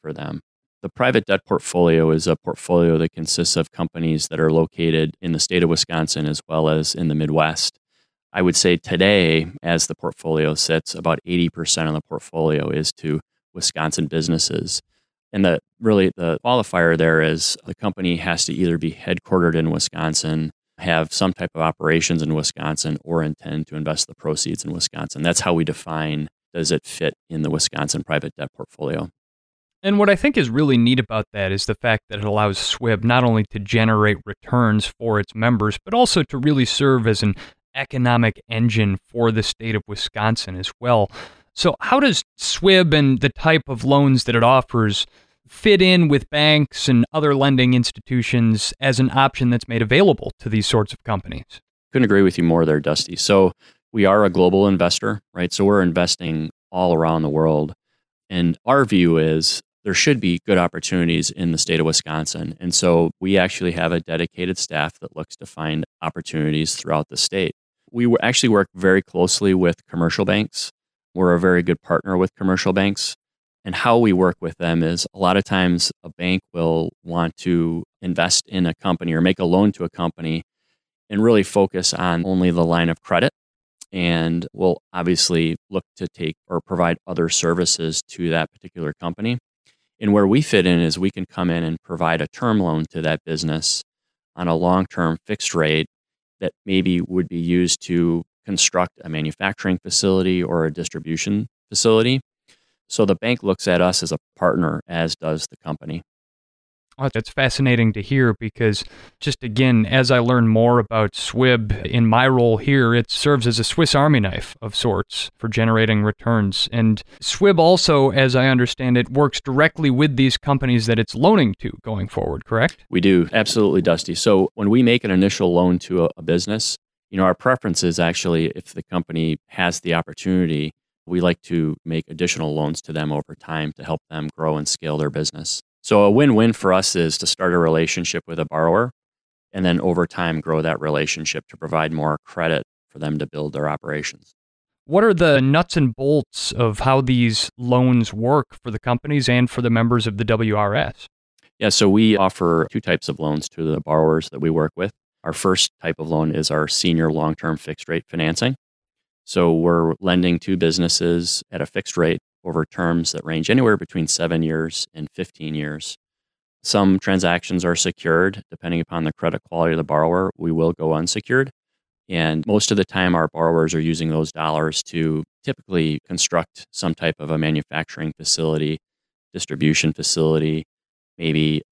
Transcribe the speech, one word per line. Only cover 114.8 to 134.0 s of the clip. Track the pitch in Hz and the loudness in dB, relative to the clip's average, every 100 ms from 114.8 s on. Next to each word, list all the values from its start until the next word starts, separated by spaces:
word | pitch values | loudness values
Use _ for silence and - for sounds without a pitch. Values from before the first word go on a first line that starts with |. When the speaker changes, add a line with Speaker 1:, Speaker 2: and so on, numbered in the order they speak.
| 120 92 - - - _ | 0 0 -4 -8 -10 _
Speaker 2:
for | 117 | -4
generating | 110 113 113 110 107 | 0 2 4 4 2
returns. | 104 - 117 113 98 - - | 2 -2 0 0 0 -2 -4
And | 120 113 107 - - | 0 2 2 -4 -14
swib | - - 202 175 | -8 2 4 6
also, | 165 180 - 143 135 | 6 4 4 4 4
as | 135 131 | 4 2
I | 127 131 | 4 4
understand | 127 123 - 127 123 | 2 0 -2 0 0
it, | 117 | 0
works | 131 143 - | 0 0 0
directly | - 131 160 - 147 | -4 2 2 2 0
with | 127 151 127 | 2 2 4
these | 135 - | 2 2
companies | - 139 131 120 110 | 0 0 2 2 2
that | 113 | 0
it's | 107 | 0
loaning | - 165 214 120 - | 0 4 4 2 -2
to | - - | -8 -10
going | 110 107 104 | -8 -8 -6
forward, | - - 69 - | -6 -6 -6 -4
correct? | 113 147 - - | 0 0 -4 -6
Speaker 1:
We | 90 | 0
do. | 95 90 80 | 4 4 4
Absolutely, | 113 107 117 104 90 | 0 0 2 2 4
Dusty. | 87 82 - | 2 0 -2
So | 87 113 98 95 | -2 2 2 2
when | - 101 | -2 0
we | 120 | 4
make | 117 120 | 4 2
an | 107 | 2
initial | 92 98 - 92 | 2 2 2 2
loan | 87 90 90 | 2 2 0
to | - 92 | -2 -2
a, | 82 - | -2 -2
a | |
business, | 78 85 95 110 - - _ _ _ | -2 -2 -2 -4 -6 -8 _ _ _
you | 95 | 0
know, | |
our | 92 | 0
preference | 87 127 127 104 82 | 2 0 0 -2 -2
is | 90 85 | -2 0
actually | 82 82 90 82 80 - | -2 -2 0 0 0 -4
if | - | -14
the | - | -16
company | - 90 85 82 80 76 _ | -8 -8 -6 -4 -4 -4 _
has | - 87 87 | -4 -2 -2
the | 87 | -4
opportunity | 82 82 76 92 92 85 76 76 - _ _ - | -4 -4 -8 -2 0 0 -2 -6 -10 _ _ -6
we | 90 | -2
like | 87 85 | 0 -2
to | - 87 78 - | -4 -2 -2 -4
make | 82 80 - | -6 -8 -6
additional | 80 87 - 78 | -6 -4 -4 -4
loans | 76 76 80 | -4 -4 -6
to | - | -8
them | 78 76 | -6 -4
over | 73 - 78 | -6 -8 -14
time | - 80 78 73 | -10 -8 -8 -8
to | |
help | 71 80 | -8 -8